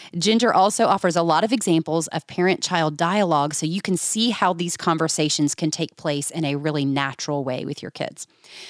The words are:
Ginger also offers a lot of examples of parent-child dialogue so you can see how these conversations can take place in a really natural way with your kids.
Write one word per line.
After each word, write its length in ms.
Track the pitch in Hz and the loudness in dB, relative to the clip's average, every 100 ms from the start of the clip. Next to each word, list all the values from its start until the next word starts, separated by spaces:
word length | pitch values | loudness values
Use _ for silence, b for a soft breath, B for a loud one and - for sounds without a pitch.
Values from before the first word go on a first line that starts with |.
| B 175 | B -2
Ginger 340 | 185 226 233 | 2 4 4
also 340 | 185 196 220 226 | 4 4 4 2
offers 300 | 196 180 170 | 2 2 2
a 60 | |
lot 220 | 170 160 | 2 2
of 80 | 214 | 2
examples 560 | 240 196 160 156 165 156 | 2 2 2 2 -2 -2
of 180 | 160 - | -6 -6
parent-child 680 | - 180 - - 175 156 147 | 0 2 2 0 0 0 0
dialogue 580 | 170 208 180 151 147 | 0 2 2 2 0
so 100 | 156 | -2
you 160 | 160 185 | -4 -2
can 160 | - 180 | -2 -2
see 340 | - 214 240 | -2 -2 0
how 220 | 208 185 | 2 0
these 240 | 175 175 - | 0 -4 -4
conversations 800 | 180 160 160 - 151 - 147 | -2 0 0 0 0 0 -2
can 160 | - 156 | 0 -4
take 260 | - 160 - | -2 -6 -6
place 340 | 160 143 143 | -4 -4 -4
in 140 | 165 | -4
a 120 | 147 143 | -2 -2
really 280 | 156 143 | -2 0
natural 600 | 139 139 139 131 - 143 | 0 0 -2 -4 -6 -4
way 200 | 131 127 | -4 -4
with 160 | - 143 | -6 -8
your 100 | - | -10
kids. 340 | - - - - B B B | -8 -8 -10 -18 B B B